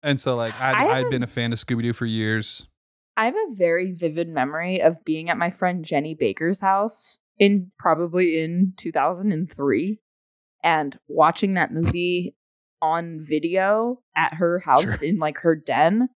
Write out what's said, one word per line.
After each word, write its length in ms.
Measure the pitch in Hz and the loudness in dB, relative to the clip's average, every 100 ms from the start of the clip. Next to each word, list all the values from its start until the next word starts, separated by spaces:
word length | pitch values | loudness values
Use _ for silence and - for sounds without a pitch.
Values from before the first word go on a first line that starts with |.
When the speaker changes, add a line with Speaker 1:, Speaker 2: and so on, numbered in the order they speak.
Speaker 1:
And 180 | 151 139 | -2 -2
so, 140 | - 123 | 0 -2
like, 180 | 117 110 | -2 -2
I'd, 160 | 131 160 | 0 2
Speaker 2:
I 80 | 294 | 2
have 120 | 131 | 2
Speaker 1:
I'd 80 | 127 | 0
Speaker 2:
a 20 | |
Speaker 1:
been 140 | 127 | -2
a 40 | 120 | -4
fan 240 | - 117 | -4 -4
of 60 | 117 | -2
Scooby-Doo 340 | - 120 117 | -2 -2 -2
for 120 | 117 117 | -2 -2
years. 600 | 110 110 110 104 - - _ _ _ _ - | -2 0 -2 -2 -6 -10 _ _ _ _ -2
Speaker 2:
I 80 | 220 | 0
have 100 | 370 | 0
a 200 | 427 214 | -4 0
very 380 | 175 170 185 | 2 2 -2
vivid 360 | 175 170 156 170 | -4 -4 -2 -4
memory 520 | 156 131 156 175 185 | -2 -2 -2 -4 2
of 220 | - 165 | 2 2
being 260 | - 160 165 | -6 -6 -2
at 80 | 170 | -2
my 120 | 175 | -2
friend 340 | 175 180 180 | 0 -2 -2
Jenny 300 | 160 160 156 160 | -2 -2 -2 -2
Baker's 440 | 120 95 165 190 | -2 0 -2 0
house 580 | 196 190 214 - - - _ _ | 0 2 0 -4 -14 -16 _ _
in, 320 | 202 202 180 _ | 4 4 -2 _
probably 600 | 185 160 170 175 185 160 | 2 2 2 2 2 2
in 300 | 160 170 190 185 | -2 0 0 0
two 140 | - | -4
thousand 400 | 160 143 175 202 | 0 0 0 -2
and 200 | 160 170 | -2 -4
three, 480 | - 139 110 175 214 _ _ _ _ _ _ | -4 0 0 0 -6 _ _ _ _ _ _
and 340 | 165 160 143 - _ | 0 0 -2 -8 _
watching 480 | - 156 170 202 185 | 2 4 4 -2 0
that 180 | 160 | -2
movie 600 | 156 165 175 175 175 180 - _ _ _ _ | 0 -2 0 0 -2 -4 -10 _ _ _ _
on 400 | 156 165 170 160 | -2 -2 -4 -10
video 800 | 156 151 165 180 190 214 233 247 _ - | -2 -2 0 0 2 2 0 -4 _ -2
at 200 | 160 156 | -2 0
her 240 | 175 175 | 0 0
house 400 | 165 139 165 110 | 4 4 4 -2
Speaker 1:
Sure. 100 | 143 | 0
Speaker 2:
in, 80 | 185 | 0
like, 220 | 156 147 | 0 -2
her 160 | 170 160 | -2 -2
den 540 | 151 127 156 208 247 | 0 2 4 4 0